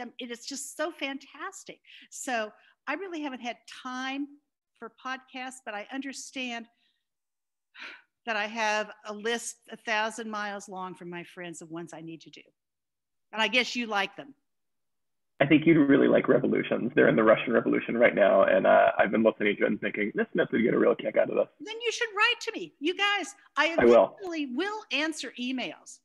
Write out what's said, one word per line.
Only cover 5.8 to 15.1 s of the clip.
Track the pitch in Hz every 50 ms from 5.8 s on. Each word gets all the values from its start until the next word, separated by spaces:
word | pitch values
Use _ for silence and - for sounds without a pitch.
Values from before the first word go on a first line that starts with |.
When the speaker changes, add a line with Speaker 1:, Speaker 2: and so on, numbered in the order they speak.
| 208 - 269
Speaker 1:
understand | 269 269 277 247 - - - - 277 254 247 233 233 220 - _ _ _ _ _ _ _ _ _ _ _ _ _ _ _ _ _ _ _ _ _ - - - - - _ _ _ _ _
that | 233 226
I | 208 208
have | 214 220 233 220 214 208 214 214 202 - - _
a | 214 214
list | 208 202 226 240 226 226 - - - _ _
a | -
thousand | - _ - 220 214 220 226 214 - 226 220
miles | 214 208 208 208 202 202 196 -
long | 190 185 185 185 170
from | - 185 175
my | 175 175 165
friends | - - 185 175 175 165 - 175
of | 165
ones | 160 170 175 156 -
I | 156
need | 156 165 165 151 -
to | 160
do. | - - - _ _ _ _ _ _ _ _ _ _ _ _ _ _ _ _ _ -
And | 214 220
I | 214
guess | 214 254 233 - -
you | 247 240 214
like | 214 202 190 190 -
them. | - 139 - - _ _ _ _ _ _ _ _ _ _ _ _ _ _ _